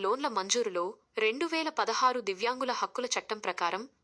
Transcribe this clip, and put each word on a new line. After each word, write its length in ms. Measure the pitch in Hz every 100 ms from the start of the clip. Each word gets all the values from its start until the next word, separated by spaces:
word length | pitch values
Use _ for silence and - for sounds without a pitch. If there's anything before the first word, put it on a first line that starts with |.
లోన్ల 240 | 196 254 285 214
మంజూరులో 460 | 190 240 220 180 175 - _ -
రెండు 220 | 277 262 339
వేల 160 | 320 311 302
పదహారు 400 | 208 220 254 254 196
దివ్యాంగుల 420 | 185 233 254 262 233
హక్కుల 260 | 196 - 247
చట్టం 260 | 196 - 214 196
ప్రకారం 380 | 180 175 185 262 _